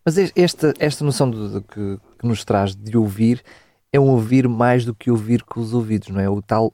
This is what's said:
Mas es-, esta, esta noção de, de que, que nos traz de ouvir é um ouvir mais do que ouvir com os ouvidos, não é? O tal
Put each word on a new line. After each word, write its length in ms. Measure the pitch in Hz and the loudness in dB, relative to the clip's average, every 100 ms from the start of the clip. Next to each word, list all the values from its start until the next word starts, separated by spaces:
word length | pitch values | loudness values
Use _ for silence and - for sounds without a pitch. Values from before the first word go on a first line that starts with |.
Mas 120 | 165 165 | -2 0
es-, 160 | 180 | 0
esta, 380 | - 175 - 156 - | 2 2 2 0 2
esta 260 | 147 - | -2 -2
noção 260 | 147 135 131 | -4 0 -2
de, 220 | 110 101 | -2 -6
de 60 | 104 | -8
que, 380 | - 104 101 98 _ - | -10 -8 -8 -8 _ -8
que 80 | 117 | -4
nos 180 | 107 | -4
traz 300 | - 104 98 | 0 0 0
de 220 | 98 107 117 | -4 -2 0
ouvir 460 | 107 98 113 123 _ - _ _ - | 0 0 0 0 _ -20 _ _ -2
é 80 | 139 | 2
um 80 | 135 | 4
ouvir 400 | 123 110 131 127 | 2 2 2 2
mais 360 | 113 120 123 117 | 2 2 2 0
do 80 | |
que 160 | 110 127 | -6 0
ouvir 320 | 113 107 120 | 0 2 -2
com 180 | - 117 | -2 -10
os 140 | 110 | -4
ouvidos, 340 | 120 110 107 - | -4 -2 -4 -4
não 100 | 98 | -2
é? 80 | 98 | -2
O 120 | 101 | -2
tal 320 | - 110 113 | -2 0 0